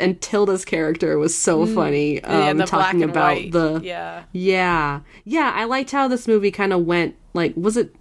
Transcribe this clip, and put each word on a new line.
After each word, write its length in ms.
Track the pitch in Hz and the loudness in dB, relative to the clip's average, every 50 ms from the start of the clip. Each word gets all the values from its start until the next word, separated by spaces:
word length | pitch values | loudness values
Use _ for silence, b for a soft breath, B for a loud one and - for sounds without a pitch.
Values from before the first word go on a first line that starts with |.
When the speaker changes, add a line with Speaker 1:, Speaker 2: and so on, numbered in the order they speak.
Speaker 1:
and 180 | 165 180 185 - | -2 -2 -2 -2
Tilda's 460 | - - - 208 208 196 190 185 - | -6 -2 0 0 2 2 0 -2 -2
character 540 | - - 165 160 156 165 165 180 156 151 147 | -4 -4 -2 -2 -2 -2 -2 0 0 0 0
was 180 | 147 156 156 - | 0 0 -2 -2
so 300 | - - 170 156 165 - | 0 0 2 2 0 0
Speaker 2:
Mm. 80 | - | 0
Speaker 1:
funny, 380 | 180 156 147 143 147 147 147 143 | 0 0 0 0 0 0 0 -2
Speaker 2:
Yeah, 340 | - - - - 160 151 147 | -4 -4 -2 0 2 2 2
Speaker 1:
um, 80 | 151 156 | 2 2
Speaker 2:
the 60 | 190 | 0
black 40 | 180 190 160 190 | 0 0 0 0
Speaker 1:
talking 180 | 185 190 170 160 | 2 2 2 0
Speaker 2:
and 80 | 151 | 0
Speaker 1:
about 240 | - 160 151 147 147 | 0 0 2 2 0
Speaker 2:
white. 160 | - - 175 | 0 -2 -2
Speaker 1:
the 280 | 165 170 160 156 156 165 165 | 0 0 2 0 0 -2 -6
Speaker 2:
Yeah. 400 | 180 175 170 170 170 170 170 170 - | -8 -8 -8 -8 -10 -12 -14 -14 -10
Speaker 1:
Yeah. 720 | - 180 185 190 185 185 180 180 175 165 151 143 143 147 143 B B B B | -8 -2 0 2 2 2 4 4 4 2 2 0 -2 -4 -8 B B B B
Yeah, 260 | 208 269 320 294 247 - | -4 -2 0 0 0 0
I 120 | 196 220 | -2 -2
liked 260 | 226 262 262 262 262 | -2 -2 -2 -2 -2
how 160 | 277 277 269 254 | 0 0 0 2
this 200 | 254 240 - 226 | 0 0 2 2
movie 220 | 220 214 202 202 | 2 4 4 2
kinda 300 | 190 - 202 196 190 180 | 0 0 0 0 2 2
went, 360 | 170 165 175 175 165 - - - - - - | 2 2 2 0 0 -2 -4 -10 -14 -8 -4
like, 180 | 175 165 - - | -2 -2 -2 -2
was 220 | 165 175 214 214 240 | 0 -2 0 2 0
it, 180 | - - - _ | 0 -2 -4 _